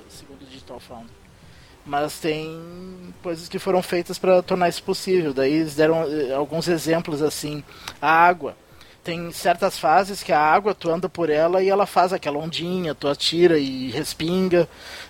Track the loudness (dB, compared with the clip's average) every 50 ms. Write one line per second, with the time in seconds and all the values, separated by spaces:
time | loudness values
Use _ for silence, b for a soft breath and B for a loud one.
0 | -16 -20 -20 -20 -20 -20 -20 -20 -20 -20 -20 -20 -18 -18 -18 -18 -18 -18 -18 -18
1 | -18 -20 -20 -20 -20 -20 b b b b b b b b b b b -4 -2 -2
2 | -2 -2 -4 -4 -4 -4 -4 -4 -6 -10 -12 -14 -16 -16 -16 -16 -16 -16 -16 -18
3 | -18 -18 -18 -12 -8 -8 -8 -8 -8 -8 -8 -6 -2 0 0 0 0 0 -2 -4
4 | -4 -4 -6 -2 2 4 4 4 4 2 0 2 2 0 0 -2 -4 -6 -6 -4
5 | -2 0 0 2 2 0 0 0 2 2 2 2 0 0 2 2 4 4 4 2
6 | 0 -2 -2 -2 -2 -2 -2 -2 -4 -2 -4 -4 -2 0 -2 0 0 0 0 0
7 | 0 -2 -2 0 0 0 -2 -4 -6 -8 -8 -8 -12 B B B B B B B
8 | 2 4 6 6 6 6 4 2 -2 -10 -10 -12 -18 b b b b b b b
9 | b -8 -8 -8 -8 -10 -8 -2 0 0 2 2 0 -2 -2 -2 0 2 4 4
10 | 2 2 -4 -8 -4 0 2 2 4 4 4 4 2 0 -4 -2 -2 -2 -2 -2
11 | -2 -4 -4 -2 0 0 2 2 2 2 2 2 2 2 2 2 2 2 2 2
12 | 2 2 2 -2 -4 -4 -4 -4 -6 -6 -6 -6 -6 -4 -4 -4 -4 -4 -6 -4
13 | -2 -2 -2 -2 -2 -2 4 6 6 6 6 4 2 0 -4 -6 -6 -6 -6 -6
14 | -6 -6 -6 -6 -4 -2 0 0 0 2 2 2 2 0 B B B B B B
15 | B B